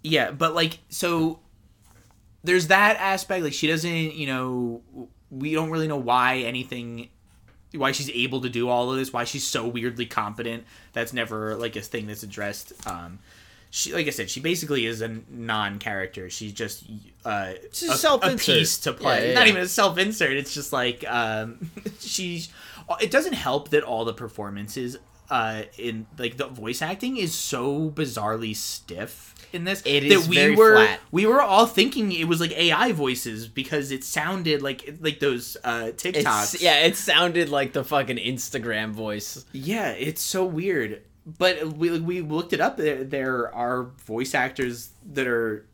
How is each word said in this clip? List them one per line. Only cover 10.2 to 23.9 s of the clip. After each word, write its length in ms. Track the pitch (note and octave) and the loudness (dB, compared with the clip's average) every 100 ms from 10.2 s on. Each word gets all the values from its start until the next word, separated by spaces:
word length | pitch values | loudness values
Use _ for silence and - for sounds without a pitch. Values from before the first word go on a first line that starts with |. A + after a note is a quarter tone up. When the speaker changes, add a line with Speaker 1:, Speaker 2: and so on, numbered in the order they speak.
| G#2 A2 A#2 A#2 - - - | -4 -6 -8 -8 -12 -20 -10
Speaker 1:
That's 200 | A#2 A#2 | -6 -4
never, 420 | B2 A2+ A2 G#2+ A2 | -4 -4 -4 -4 -4
like, 180 | A#2 A2 | -6 -6
a 40 | |
thing 260 | G2+ A#2 G#2 | -8 -8 -8
that's 160 | G#2 | -12
addressed. 480 | G#2+ G2+ G2+ G2+ - - - | -12 -8 -8 -8 -14 -14 -10
Um, 340 | F2 E2+ F#2 - - - - - | -10 -12 -16 -20 -20 -20 -20 -10
she, 240 | - - | -6 -4
like 120 | D#3+ D3 | -2 -2
I 20 | |
said, 180 | - F#2+ | -4 -8
she 120 | - | -4
basically 440 | D#3+ F3 D#3 C#3 A2+ | -4 -4 -2 -2 -2
is 140 | A2+ | -4
a 200 | A2+ A2+ - | -8 -8 -14
non-character. 1000 | B2 A2+ G#2+ G2+ G#2 A2+ G2 F#2 - F2+ | -12 -4 -2 -2 -6 -6 -6 -8 -10 -12
She's 240 | - G#2+ | -10 -10
just, 320 | G2+ G#2+ - - G#2+ G#2+ _ | -8 -8 -8 -16 -18 -20 _
uh, 280 | A#2 G#2 F#2+ F#2 - | -6 -4 -4 -10 -12
Speaker 2:
She's 160 | - E4+ | -6 -2
Speaker 1:
a, 40 | |
a 40 | - | 2
Speaker 2:
self-insert. 600 | D#4+ C4+ G3 B3+ - E3 | 4 4 2 2 2 4
Speaker 1:
piece 200 | D#3+ - | 2 0
to 120 | D3+ | -4
play. 280 | A#2+ C3+ A2+ | -2 0 2
Speaker 2:
Yeah, 60 | A#2 | 4
yeah, 60 | |
Speaker 1:
Not 120 | B3+ A3+ | 6 6
Speaker 2:
yeah. 40 | |
Speaker 1:
even 100 | F#3+ | 6
a 60 | F3+ | 0
self-insert. 640 | - G3+ E3+ G3 G#3+ D3+ | 2 2 4 0 2 0
It's 200 | C#3 C#3 | 0 -4
just 200 | D3 C#3 | -8 -4
like, 320 | C3+ B2 A#2+ - | -2 -2 -4 -4
um, 640 | A#2+ A2+ A2 A2 A2+ E3 - | -2 0 -2 -6 -10 -14 -10
<laughs> 140 | G#3 - | -12 -12
she's. 480 | A3 - F3+ E3+ E3 - - - - - | -8 -6 -4 -6 -10 -16 -20 -18 -8 -2
It 120 | A3 | 2
doesn't 200 | C4 F4 | 2 2
help 360 | C4+ C3 C#3+ - | -2 0 -2 2
that 140 | D3 | 0
all 200 | D3 | 2